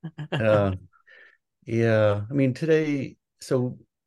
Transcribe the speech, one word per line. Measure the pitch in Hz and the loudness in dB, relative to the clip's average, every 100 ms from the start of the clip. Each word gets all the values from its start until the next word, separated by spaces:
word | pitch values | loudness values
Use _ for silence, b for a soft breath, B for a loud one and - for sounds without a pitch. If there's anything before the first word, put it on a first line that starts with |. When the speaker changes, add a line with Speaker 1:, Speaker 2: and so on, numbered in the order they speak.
| 165 | -16
Speaker 1:
<laughs> | - 151 | -14 -8
Speaker 2:
Uh, | 151 110 107 98 95 - b b b b b _ _ - | -2 2 4 2 -2 -10 b b b b b _ _ -6
yeah. | 113 117 110 107 104 104 | 0 2 4 2 0 -2
I | |
mean, | 143 135 | 0 0
today, | 123 160 160 151 143 120 - _ _ | 0 0 0 0 -4 -6 -12 _ _
so | - 131 123 - _ _ | -4 -2 -2 -8 _ _